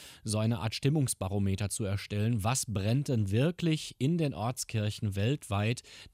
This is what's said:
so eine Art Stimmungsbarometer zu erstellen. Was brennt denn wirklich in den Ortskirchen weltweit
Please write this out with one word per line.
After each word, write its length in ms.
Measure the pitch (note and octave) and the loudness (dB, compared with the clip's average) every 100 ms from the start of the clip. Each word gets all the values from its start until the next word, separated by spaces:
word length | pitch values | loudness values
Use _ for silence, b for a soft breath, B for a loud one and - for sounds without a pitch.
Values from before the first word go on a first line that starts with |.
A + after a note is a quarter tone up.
| B B | B B
so 160 | - G#2+ | -2 0
eine 220 | A2+ A2+ | 2 0
Art 140 | A2 | -2
Stimmungsbarometer 920 | - C#3 D#3 C3 - F#2 G2+ G2 F#2+ G2+ | 0 0 2 0 -2 -2 0 0 0 -2
zu 160 | - | -2
erstellen. 580 | G2+ G2+ - G#2 A2 A#2+ | -2 -2 -2 0 2 2
Was 220 | G2+ C3 - | 0 0 -2
brennt 420 | G2 G2 C3 D3 | 0 2 2 2
denn 220 | A#2 G2 | 2 2
wirklich 640 | G#2+ D#3 F3+ E3 D#3 - - | 4 2 2 0 0 -2 -2
in 180 | C3 E3+ | 0 2
den 160 | D3 | 0
Ortskirchen 840 | E2 A2+ C3 - A2 G#2 - G#2+ | 0 -4 -4 -4 -2 -2 -2 -2
weltweit 680 | G2 G#2+ D3 - G2 G#2+ B2 B B B | 0 2 0 0 0 0 0 B B B